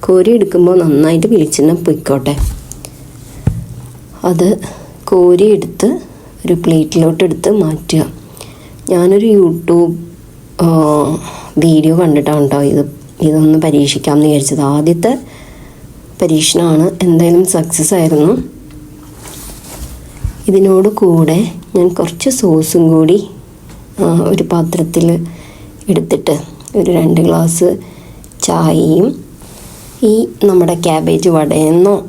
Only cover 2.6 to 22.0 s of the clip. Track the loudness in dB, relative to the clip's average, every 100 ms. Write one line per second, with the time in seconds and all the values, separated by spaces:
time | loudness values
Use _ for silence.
2.6 | -16 -18 -18 -20 -20 -20 -20 -6 -6 -6
3.6 | -12 -16 -18 -20 -20 -6 -4 0 0 0
4.6 | -6 -16 -20 -18 -2 2 4 4 4 2
5.6 | -2 -2 -2 -2 -8 -20 -20 -14 -4 -2
6.6 | 0 0 0 0 0 0 -2 0 -2 0
7.6 | 0 -4 -4 -2 -2 -8 -20 -20 -20 -20
8.6 | -20 -14 -2 0 2 2 4 4 2 0
9.6 | 0 2 2 -2 -10 -20 -20 -20 -20 -2
10.6 | 0 2 2 0 0 -4 -10 -16 -8 0
11.6 | 2 4 2 2 2 0 0 0 0 0
12.6 | 0 0 -2 -8 -20 -2 0 2 4 2
13.6 | 2 0 0 -2 0 2 2 0 -2 -2
14.6 | 0 0 0 0 0 -2 -8 -20 -20 -20
15.6 | -20 -20 -20 -20 -20 -4 -2 0 0 0
16.6 | 0 2 0 0 0 2 4 2 2 -2
17.6 | -4 -4 -2 0 0 2 2 0 -6 -16
18.6 | -20 -20 -20 -20 -20 -20 -20 -18 -18 -18
19.6 | -18 -16 -16 -16 -20 -10 -10 -8 0 2
20.6 | 4 4 2 2 2 2 2 0 -2 -6
21.6 | -6 0 0 0